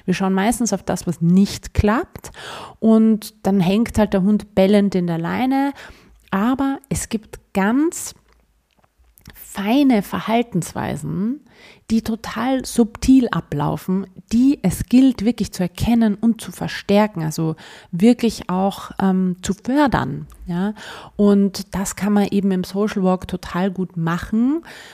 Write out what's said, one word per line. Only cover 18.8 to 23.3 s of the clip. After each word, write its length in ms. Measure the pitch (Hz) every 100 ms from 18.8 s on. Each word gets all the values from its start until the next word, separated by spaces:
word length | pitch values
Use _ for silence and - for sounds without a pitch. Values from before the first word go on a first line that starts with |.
| - -
ähm, 360 | 190 185 185 180
zu 120 | -
fördern. 760 | 190 - 277 285 151 131 147 151 - -
Ja? 300 | 175 202 208 - - - -
Und 600 | 202 202 196 190 - 185
das 200 | 190 -
kann 180 | 202
man 140 | 208 202
eben 240 | 202 196
im 120 | 185
Social 400 | 180 196 208 208
Walk 240 | 185 185
total 440 | -